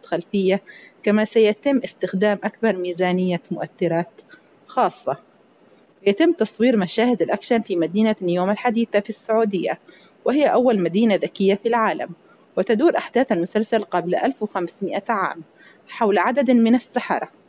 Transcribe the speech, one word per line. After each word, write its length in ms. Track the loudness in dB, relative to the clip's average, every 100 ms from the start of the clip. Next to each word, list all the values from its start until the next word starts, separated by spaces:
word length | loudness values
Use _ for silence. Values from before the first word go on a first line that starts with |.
خلفية، 580 | -6 -8 -4 -2 0 -2 -4 -20 -20 _
كما 220 | 0 0 2
سيتم 520 | 2 2 2 0 0
استخدام 640 | -2 -8 -4 0 0 0
أكبر 320 | -4 -2 -2 -2
ميزانية 640 | -4 -2 0 0 0 -2 -6
مؤثرات 720 | -10 -8 -4 -2 -2 -4 -12 -20 -20 _ _ -8
خاصة. 500 | -2 -2 -2 -8 -8 _ _ _ _ _ _ _ _ -2
يتم 240 | 2 2
تصوير 460 | 2 -2 0 2 2
مشاهد 440 | 0 0 0 0
الأكشن 400 | -2 -4 -2 -2
في 140 | 0 -2
مدينة 400 | -2 0 0 0
نيوم 280 | -2 -2 -2
الحديثة 500 | -2 -2 -2 0 -2
في 100 | -4
السعودية، 720 | -10 -2 0 0 -2 -4 -6 _ -20 -20 _ -2
وهي 200 | 2 2
أول 340 | 4 2 2
مدينة 360 | 0 2 2 2
ذكية 400 | -2 0 0 0
في 120 | 0
العالم. 420 | 0 0 -2 -8 -12 _ _ _ -4
وتدور 400 | 0 2 2 2
أحداث 340 | -2 -2 0
المسلسل 520 | -2 -2 -2 -2 -2
قبل 320 | -2 -4 -2 -2
ألف 280 | -2 -4
وخمسمائة 600 | -6 -6 -8 -8 -8 -6 -4
عام 320 | -4 -4 -8 -18 _ -20 _ -14
حول 300 | -2 0 2
عدد 340 | 0 0 2
من 240 | 4 4 2
السحرة، 540 | 0 -8 -4 -6 -6 _